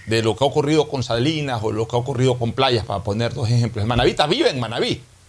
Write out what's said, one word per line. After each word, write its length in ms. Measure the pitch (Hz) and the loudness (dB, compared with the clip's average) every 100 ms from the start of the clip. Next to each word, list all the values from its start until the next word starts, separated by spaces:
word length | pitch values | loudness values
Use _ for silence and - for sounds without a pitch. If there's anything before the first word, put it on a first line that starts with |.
| - | -2
de 160 | 113 | 0
lo 140 | 110 107 | 0 2
que 80 | |
ha 20 | 143 | 0
ocurrido 420 | 143 143 156 147 | 2 2 2 2
con 140 | 135 | -2
Salinas 580 | 123 117 131 160 143 120 | -2 0 0 0 -4 -2
o 80 | 107 | -2
lo 160 | 107 110 | -2 -2
que 80 | 120 | -2
ha 20 | |
ocurrido 400 | 127 123 127 127 | -2 0 2 2
con 140 | 120 | -2
Playas, 320 | - 135 120 | 0 2 2
para 180 | - 101 | 0 -4
poner 320 | 98 101 117 | -2 -2 -2
dos 160 | 143 113 | -2 0
ejemplos, 320 | 120 120 104 | 2 0 -2
el 60 | 104 | -2
manabita 400 | 120 135 147 151 | 2 2 2 0
vive 220 | 220 285 | 2 2
en 100 | 143 | 0
Manabí. 420 | 113 120 233 - - - | -4 -2 -2 -2 -8 -20